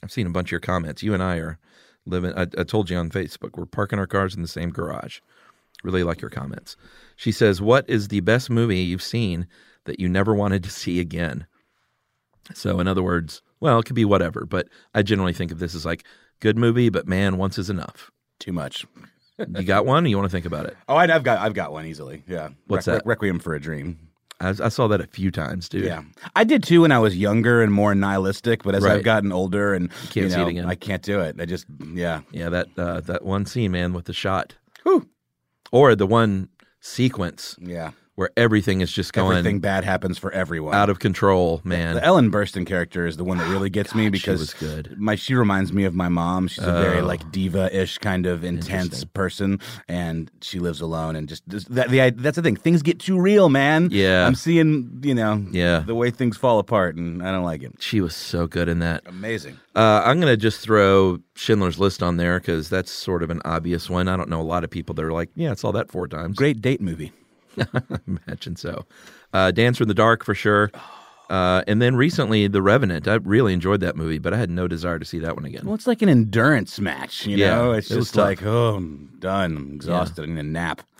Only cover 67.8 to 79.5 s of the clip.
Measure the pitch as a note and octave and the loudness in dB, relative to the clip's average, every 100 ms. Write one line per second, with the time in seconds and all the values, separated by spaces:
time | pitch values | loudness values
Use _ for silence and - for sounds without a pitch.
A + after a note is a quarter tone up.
67.8 | - - - F2 - - - E2+ E2+ - | -6 -8 -6 -8 -8 -14 -12 -10 -8 -10
68.8 | - - - - _ F#2+ F#2+ F2+ A#2+ B2 | -12 -20 -20 -20 _ 2 4 4 4 4
69.8 | A2 G2+ A2 A#2 - G2 G#2 G#2 G#2 - | 2 4 4 4 0 0 2 4 2 -2
70.8 | - - - _ - F#2+ F2+ F#2 - G#2+ | -18 -20 -20 _ -4 0 4 2 2 2
71.8 | A#2+ B2 D3+ E3 A2 A2 G2+ G2 F#2+ A#2+ | 4 4 2 2 2 2 4 4 4 4
72.8 | G#2 E2 E2+ A2 F#2 A2 A2 F2+ F#2 G2+ | 4 -2 0 0 4 4 4 2 0 0
73.8 | F#2 D#2 D#2+ D#2 E2+ G#2+ G2 F2 F2+ E2 | 0 -2 -4 -2 -2 -2 -2 -2 -4 -4
74.8 | F2 E2 D#2 E2 D#2+ - D2+ - F#3+ A3 | -4 -6 -6 -6 -6 -6 -10 -10 -8 -4
75.8 | B3+ A3+ G3+ B2 A2 A2 C3+ C3+ F#2 - | -2 2 6 6 4 4 4 2 0 -4
76.8 | F#2 C2+ C#2 - G#2 G2+ G2 A#2 B2 A2 | -6 -6 -10 -8 -2 2 4 4 2 0
77.8 | - A2 A#2 G#2 G2 F#2+ G#2 A#2 A#2 G#2 | -2 -2 0 2 2 0 0 2 2 0
78.8 | E2 D2 C#2+ - F#2 G2 F2+ | -4 -10 -18 -10 -4 0 0